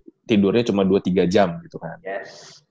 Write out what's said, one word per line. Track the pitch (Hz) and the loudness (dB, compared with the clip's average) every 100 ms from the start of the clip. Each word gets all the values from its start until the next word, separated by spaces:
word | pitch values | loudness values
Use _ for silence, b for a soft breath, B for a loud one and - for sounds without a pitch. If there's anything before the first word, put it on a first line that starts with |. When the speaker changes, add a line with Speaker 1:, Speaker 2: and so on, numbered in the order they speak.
| - _ | -20 _
Speaker 1:
tidurnya | - 107 98 110 | -2 2 2 2
cuma | 120 101 95 | 0 0 2
dua | 95 | 2
tiga | 95 90 87 | 0 0 2
jam | 101 95 85 | 2 0 -2
gitu | - - | -14 -16
kan. | 82 85 | -16 -14
Speaker 2:
Yes. | 92 98 - - - - _ | -12 -12 -12 -20 -20 -20 _